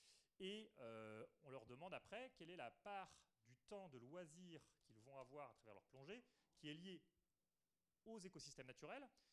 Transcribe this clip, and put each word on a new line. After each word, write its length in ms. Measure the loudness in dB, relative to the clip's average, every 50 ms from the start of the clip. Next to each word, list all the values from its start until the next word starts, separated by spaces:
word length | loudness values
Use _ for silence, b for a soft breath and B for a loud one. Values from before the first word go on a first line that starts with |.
| B B B B B B B 4
Et, 320 | 6 6 6 6 2 0 -4 -2
euh, 460 | 0 2 2 2 2 2 2 0 0 -2 -4 -8
on 80 | -4 -2
leur 140 | -2 -2 -2
demande 300 | -2 -2 0 0 2 2
après 380 | 0 0 2 2 2 2 0 -2
quelle 140 | -4 -4 -2
est 60 | 0
la 160 | 2 2 0
part 420 | 0 0 0 2 2 2 2 0 -4 -12 -16 -20 -20 _ -18
du 100 | -16 -16 -10 -4 -2
temps 200 | 0 0 0 0
de 100 | -2 -2
loisir 640 | -2 0 0 0 0 0 -2 -6 -4 -4 -4 -4 -6 -8 -18 -20
qu'ils 180 | -16 -16 -14 -12
vont 140 | -8 -6 -4 -4
avoir 320 | -2 -2 0 -2 -2 -2
à 40 | -4
travers 200 | -8 -8 -6 -6
leur 100 | -6 -8
plongée 400 | -8 -8 -6 -2 -2 -2 -2 -4 B B B B B B
qui 120 | 0 2 4
est 60 | 4
liée 260 | 4 2 0 0 -2 -4 -8 -20 -20 _ _ _ _ _ _ _ _ _ _ _ _ _ _ _ _ -2
aux 120 | 0 0 2
écosystèmes 480 | 0 0 -2 -2 -2 -2 -2 -2 -2
naturels 400 | -2 -2 -2 0 0 0 0 -2 -4 -8 B B B